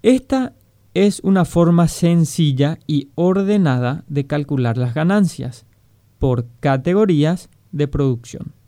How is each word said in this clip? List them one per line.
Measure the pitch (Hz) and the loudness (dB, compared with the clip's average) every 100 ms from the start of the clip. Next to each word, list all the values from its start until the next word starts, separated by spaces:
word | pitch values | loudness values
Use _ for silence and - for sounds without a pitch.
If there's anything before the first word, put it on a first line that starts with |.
Esta | 214 254 - 262 254 _ _ _ _ | 2 2 0 -4 -4 _ _ _ _
es | 175 202 - | 0 0 0
una | - 190 | 0 2
forma | 170 170 170 170 170 | 2 2 4 4 2
sencilla | - 170 170 156 - 151 135 143 165 - | 2 2 2 0 0 0 2 0 -2 -4
y | 147 - | -4 -4
ordenada | - 175 190 196 208 165 127 123 156 - | -2 0 0 0 0 2 0 -2 -6 -6
de | 143 139 | -6 -4
calcular | 147 143 139 120 117 | -4 -2 -2 -2 -2
las | 123 | -4
ganancias | 120 170 208 180 - 131 - _ _ _ _ _ _ | -2 0 2 0 -2 -12 -12 _ _ _ _ _ _
por | 135 120 120 - | -2 -2 -4 -4
categorías | 143 135 151 190 214 156 151 180 - _ _ | -2 -2 0 0 2 2 0 -2 -8 _ _
de | 143 139 | -4 -4
producción. | 143 139 120 - - - - | 0 -2 -2 -8 -16 -16 -18